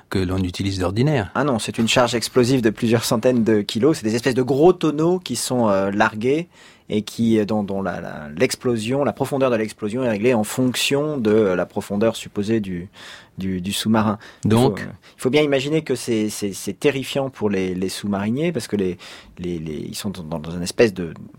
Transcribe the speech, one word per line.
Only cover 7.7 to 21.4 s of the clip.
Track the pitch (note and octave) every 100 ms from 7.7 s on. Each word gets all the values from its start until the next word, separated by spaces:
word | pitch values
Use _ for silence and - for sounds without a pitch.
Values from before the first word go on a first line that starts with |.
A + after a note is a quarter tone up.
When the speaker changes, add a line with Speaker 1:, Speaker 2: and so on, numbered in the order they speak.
| G2
Speaker 2:
la, | F#2 F2+
la, | F#2+ D#2+ D2+ D#2
l'explosion, | B2+ - B2+ A#2 A2 C#3
la | B2+
profondeur | - C3 C3+ C3
de | A2
l'explosion | G#2+ - G#2 B2
est | B2
réglée | G#2 B2
en | A#2
fonction | G#2 - B2+ A#2+ - C#3 D3+ C#3+
de | G#2+
la | A2 G2+ F2+ F2
profondeur | G#2 - G2+ A2+ -
supposée | - G#2 G2+ A2+
du, | F#2+ F2 F#2+ - - - - -
du, | F#2+ F#2
du | F#2
sous-marin. | - A2 A2 G#2+ G2+ - -
Speaker 1:
Donc ? | G#2+ A2+ B2+ F#2+
Speaker 2:
Il |
faut, | G2
il | F#2 - -
faut | B2+
bien | D3
imaginer | D3+ C#3 C#3+ D#3+
que | D#3
ces, | B2 - A2 G#2+
ces, | - G2+
c'est | F#2 G#2
terrifiant | F#2 C#3+ C3+ B2 C#3 C3+
pour | - G#2+
les, | F#2+ F#2 F#2
les | F#2
sous-mariniers | - G#2 G2 G#2+ B2+ E3+
parce | D3 -
que | G#2
les, | F#2 F2+ - - - -
les, | F2 E2+
les, | D#2+ D2+ E2
ils | -
sont | G#2
dans, | F2+ D#2 D#2+
dans | D#2+
une | F2
espèce | F2+ - A#2
de, | F#2 E2 - - -